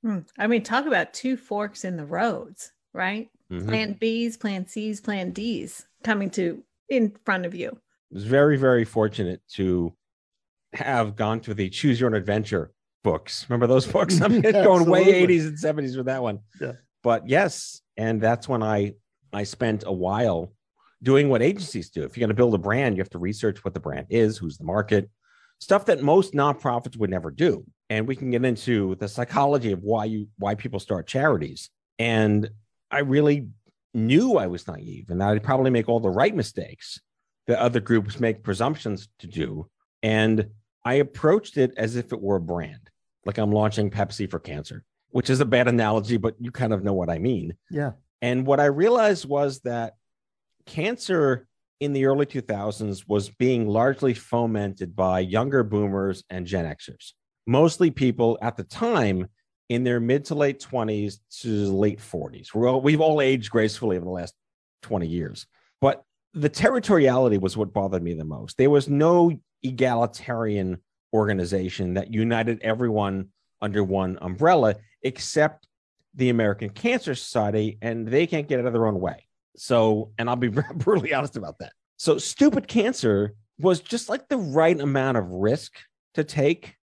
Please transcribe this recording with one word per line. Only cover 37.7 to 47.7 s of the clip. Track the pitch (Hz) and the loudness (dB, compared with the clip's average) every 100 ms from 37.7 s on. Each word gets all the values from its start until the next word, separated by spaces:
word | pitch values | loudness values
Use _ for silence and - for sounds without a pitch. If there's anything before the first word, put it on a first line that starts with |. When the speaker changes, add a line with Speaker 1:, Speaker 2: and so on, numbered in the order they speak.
| 120 | 0
Speaker 2:
groups | 104 117 101 - | 2 0 0 -2
make | 117 107 | -2 -2
presumptions | - 95 117 151 113 98 - _ | -4 -2 -2 -4 -6 -8 -12 _
to | 87 | -14
do. | 85 69 73 78 _ _ _ | -8 -8 -8 -14 _ _ _
And | 110 110 110 110 107 - _ _ 120 | -2 2 2 2 -2 -8 _ _ -2
I | 131 | 0
approached | 139 - 156 202 208 - | 0 0 2 2 0 0
it | 127 - | 0 0
as | 110 123 | -4 -4
if | 117 | -8
it | 117 | -6
were | 98 98 | -2 -2
a | |
brand, | 82 87 - - _ _ _ _ - | -2 -6 -6 -14 _ _ _ _ -6
like | 104 | -2
I'm | 107 | 2
launching | 104 107 107 101 | 4 2 2 -2
Pepsi | 101 98 - 98 | 0 -4 -4 -6
for | 85 | -8
cancer, | - 73 73 - _ _ _ | -10 -12 -12 -16 _ _ _
which | 127 - | -4 0
is | 131 | 2
a | 135 | 4
bad | 123 123 | 4 4
analogy, | 117 110 110 104 117 | 4 2 2 0 -2
but | 110 110 | -2 -4
you | 120 | -12
kind | 123 120 | -4 -2
of | 107 | 0
know | 98 | 0
what | 98 85 | -2 -2
I | 82 | -2
mean. | 104 113 80 85 _ | -2 -2 -6 -12 _